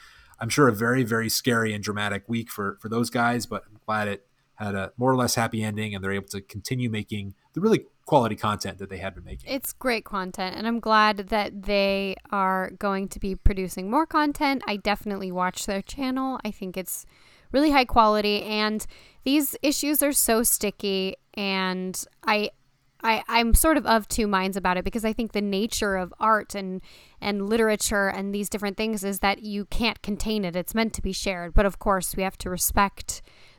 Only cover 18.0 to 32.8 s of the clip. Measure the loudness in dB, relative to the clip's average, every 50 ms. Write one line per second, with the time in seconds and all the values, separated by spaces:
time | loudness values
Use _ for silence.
18 | 6 6 6 4 2 2 2 0 -2 -2 -2 0 0 0 0 -2 -6 -8 -14 -18
19 | -20 -20 _ -6 0 2 4 4 2 0 -2 0 0 0 0 2 0 0 2 2
20 | 2 2 2 2 2 4 4 4 4 2 0 0 0 -2 -4 -2 -4 -2 -2 0
21 | -2 -2 -6 -8 _ _ -8 -4 -2 -2 0 0 0 -2 -2 -4 -4 -6 -6 -8
22 | -10 -10 _ _ -2 0 0 0 0 -4 -6 _ _ _ _ _ _ _ _ -4
23 | 0 0 0 0 0 0 2 2 4 6 4 6 6 6 4 4 4 4 2 2
24 | 2 0 -2 0 0 2 2 2 2 0 -2 0 0 0 0 0 0 -2 -2 -2
25 | -2 -2 -2 -2 -4 -2 -2 -2 0 0 0 0 0 0 -2 0 0 0 0 0
26 | -2 -4 -4 0 4 4 4 4 2 -2 -8 -8 -6 -6 -6 -8 -10 -12 -20 -20
27 | -20 -20 -14 -8 -4 -2 -2 -2 0 0 2 4 4 4 2 2 0 0 0 2
28 | 2 0 0 -2 -4 -4 -4 -4 -4 -4 -4 -4 -4 -4 -4 -2 -2 -2 -2 -2
29 | -2 -4 -2 0 0 0 0 0 -4 -6 -6 -6 -4 -2 0 2 2 2 0 -2
30 | -4 -6 -4 -2 -2 -2 0 0 -2 -2 -2 -4 -4 -2 0 0 0 0 -2 -4
31 | -4 -4 -4 -4 -4 -4 -4 -4 -2 4 6 6 6 6 2 0 0 0 2 2
32 | 0 -2 -2 -2 -2 -2 -4 -6 -8 -6 -4 -2 -2 0 2 2